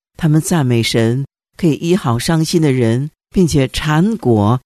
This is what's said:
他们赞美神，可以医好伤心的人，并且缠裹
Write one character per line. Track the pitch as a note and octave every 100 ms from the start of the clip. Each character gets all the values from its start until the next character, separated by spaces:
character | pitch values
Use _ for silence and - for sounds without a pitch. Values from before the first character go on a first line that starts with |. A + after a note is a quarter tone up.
| _ -
他 | D#3
们 | D#3
赞 | D3+ C3+
美 | C3 A#2
神， | A2+ B2 A2+ B2+ C#3 _ _ -
可 | E3+
以 |
医 | C#3 E3 F#3+
好 | C#3 A#2
伤 | - E3
心 | D#3+ E3+
的 | D#3
人， | B2+ A2+ A#2 D3 - _
并 | G3+ E3
且 | D3+ C3
缠 | - D#3 D#3 G3+ A3+
裹 | B2 A2 G2+ B2+